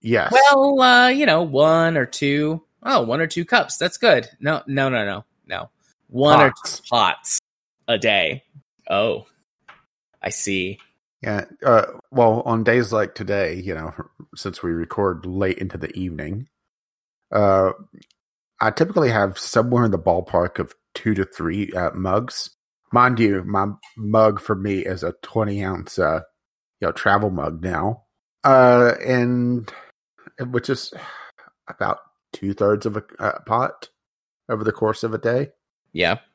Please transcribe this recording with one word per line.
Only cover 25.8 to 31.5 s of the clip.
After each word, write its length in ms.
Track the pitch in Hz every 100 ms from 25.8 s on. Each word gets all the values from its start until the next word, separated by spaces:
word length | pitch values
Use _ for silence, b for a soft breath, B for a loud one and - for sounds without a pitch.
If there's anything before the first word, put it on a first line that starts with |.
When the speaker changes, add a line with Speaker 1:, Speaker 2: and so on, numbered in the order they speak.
| 85 -
Speaker 1:
uh, 220 | 80 78 - _ _ _ _ _
you 60 | 90
know, 60 |
travel 380 | - 104 101 104
mug 320 | 90 76 80
now, 400 | 90 82 95 113 _ _ _ _
uh, 480 | 139 131 123 123 120 -
and 680 | - 127 123 123 120 123 110 B B _ _ _ - - 123
which 200 | 123 -
is 220 | 131 - - B B B B B